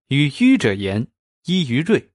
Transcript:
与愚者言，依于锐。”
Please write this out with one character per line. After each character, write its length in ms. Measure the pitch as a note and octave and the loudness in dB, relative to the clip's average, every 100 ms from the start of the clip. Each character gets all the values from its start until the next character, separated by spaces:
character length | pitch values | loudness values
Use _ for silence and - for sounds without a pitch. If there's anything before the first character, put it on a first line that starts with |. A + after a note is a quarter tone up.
| _ | _
与 240 | C3+ D3 - | 0 0 2
愚 180 | B3+ C4+ | 2 2
者 160 | A2+ | 2
言， 320 | G2 G2 G2+ B2+ _ _ _ - | -2 -2 -4 -6 _ _ _ -4
依 240 | F#3 C#3+ | -2 -2
于 140 | A#2+ | -2
锐。” 260 | E3+ G#3 - | 0 -2 -2